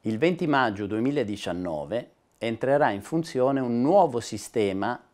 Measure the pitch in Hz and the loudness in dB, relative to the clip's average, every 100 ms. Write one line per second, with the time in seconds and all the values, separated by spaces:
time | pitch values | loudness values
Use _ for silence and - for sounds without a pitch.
0 | 113 110 160 175 196 139 123 101 101 107 | -2 2 0 2 0 2 2 -2 -4 0
1 | 127 143 104 95 95 87 90 76 73 110 | 0 0 -2 -4 -6 -4 -4 -6 -4 -6
2 | - _ _ _ 113 113 127 143 139 101 | -6 _ _ _ -6 -2 2 4 2 0
3 | - 165 165 127 127 139 123 120 135 196 | -4 -4 -2 0 2 2 0 0 4 6
4 | 165 120 - 107 - 117 101 95 101 123 | 4 0 -4 -10 -4 0 0 0 -4 -4
5 | _ | _